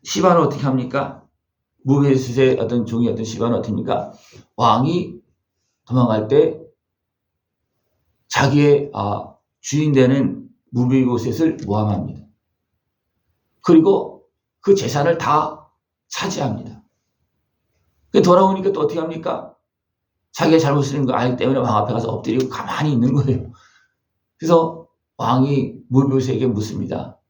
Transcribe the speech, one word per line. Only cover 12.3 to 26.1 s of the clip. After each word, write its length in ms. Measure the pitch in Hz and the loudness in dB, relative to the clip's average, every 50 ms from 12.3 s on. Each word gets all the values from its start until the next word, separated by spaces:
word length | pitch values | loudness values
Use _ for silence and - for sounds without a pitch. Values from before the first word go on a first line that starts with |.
| _ _ _ _ _ _ _ _ _ _ _ _ _ _ _ _ _ _ _ _ _ _ _ _ _ _ | _ _ _ _ _ _ _ _ _ _ _ _ _ _ _ _ _ _ _ _ _ _ _ _ _ _
그리고 640 | _ - 175 160 160 196 196 - - - - - _ _ _ _ _ _ _ _ | _ 6 6 6 6 6 2 2 0 -6 -12 -20 _ _ _ _ _ _ _ _
그 160 | _ 202 196 | _ 2 2
재산을 420 | 196 - 120 127 143 147 170 165 | 2 2 -2 -2 0 0 0 0
다 540 | 165 - - 147 151 156 147 - - - _ _ _ _ _ _ _ _ _ | 0 0 0 0 0 0 -2 -8 -14 -20 _ _ _ _ _ _ _ _ _
차지합니다. 720 | - - - 196 185 - 143 120 104 101 120 - - - _ _ _ _ _ _ _ _ _ _ _ _ _ _ _ _ _ _ _ _ _ _ _ _ _ _ | -10 -8 -6 -6 -4 -4 -4 -4 -6 -8 -10 -14 -18 -20 _ _ _ _ _ _ _ _ _ _ _ _ _ _ _ _ _ _ _ _ _ _ _ _ _ _
그 100 | - 208 | 2 2
돌아오니까 520 | 151 175 180 180 190 196 196 190 185 196 - | 6 6 6 6 6 4 2 0 -2 -2 -2
또 80 | 151 | 0
어떻게 180 | 151 147 165 165 | -2 -2 -2 -4
합니까? 560 | 165 170 165 165 165 175 160 - - - _ _ _ _ _ _ _ _ _ _ _ _ _ _ _ _ _ | -6 -6 -8 -8 -8 -8 -8 -8 -10 -16 _ _ _ _ _ _ _ _ _ _ _ _ _ _ _ _ _
자기가 260 | - 165 160 160 160 | -2 2 4 4 4
잘못 220 | 143 143 143 147 139 | 4 2 2 0 0
쓰는 220 | - - 151 135 | -2 -2 -2 -2
거 80 | 120 - | -2 -2
알기 240 | - 120 131 127 | 0 -2 -2 -2
때문에 220 | - - 127 135 131 | -2 0 0 0 0
왕 180 | 120 107 107 | 0 0 0
앞에 160 | 104 104 104 107 | 0 0 0 -2
가서 160 | 117 - - | -4 -4 -4
엎드리고 400 | 107 - - - 131 131 131 131 | -6 -6 -4 -4 -2 -2 -2 -4
가만히 420 | - - - - - - 147 151 | -6 -10 -10 -8 -6 -2 -2 0
있는 220 | 143 117 117 135 147 | 0 2 2 2 2
거예요. 380 | 147 - 139 113 90 - - - _ _ _ _ _ _ _ _ _ _ _ _ _ _ _ _ | 0 0 0 -2 -4 -4 -10 -16 _ _ _ _ _ _ _ _ _ _ _ _ _ _ _ _
그래서 500 | _ 165 160 175 165 160 165 165 - - _ _ _ _ _ _ | _ 0 4 4 4 4 2 -6 -12 -18 _ _ _ _ _ _
왕이 580 | - 117 113 123 131 131 143 143 135 - - - - - _ | -6 -2 0 2 2 2 2 0 -2 -2 -4 -8 -14 -10 _
무비보셋에게 580 | 123 131 139 139 | 2 2 2 2